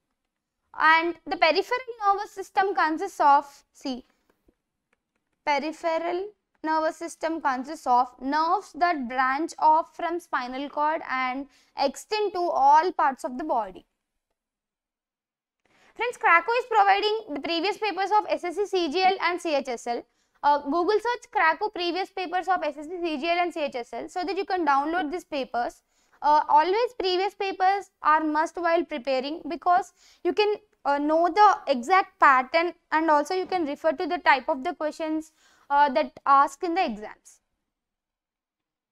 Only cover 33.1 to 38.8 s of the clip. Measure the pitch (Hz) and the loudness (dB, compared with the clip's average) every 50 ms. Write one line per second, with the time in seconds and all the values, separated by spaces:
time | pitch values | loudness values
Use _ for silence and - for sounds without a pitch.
33.1 | 302 294 294 294 370 370 359 294 370 370 330 269 285 - - 320 302 - 370 294 | 4 2 2 0 -2 -4 -2 -2 -2 -2 -2 -4 -4 -2 -2 -2 -2 -2 -4 -4
34.1 | 349 - - 320 294 262 240 - 320 262 254 349 294 - 311 302 294 - 320 311 | -4 2 4 4 4 4 2 -2 -4 -4 -4 -6 -6 -4 -6 -6 -6 -6 -6 -4
35.1 | 311 311 311 - _ _ _ _ _ _ _ - 285 285 294 294 254 311 302 302 | -4 -6 -6 -10 _ _ _ _ _ _ _ 0 2 4 4 4 4 0 0 -2
36.1 | - - - - 277 277 285 302 - - - 349 330 381 370 294 214 208 214 - | -6 -4 2 4 6 6 4 4 0 -4 -6 -2 0 0 -2 -2 -4 -8 -12 -16
37.1 | - - _ - - _ _ _ _ _ _ _ _ _ _ _ _ _ _ _ | -18 -20 _ -20 -20 _ _ _ _ _ _ _ _ _ _ _ _ _ _ _
38.1 | _ _ _ _ _ _ _ _ _ _ _ _ _ _ | _ _ _ _ _ _ _ _ _ _ _ _ _ _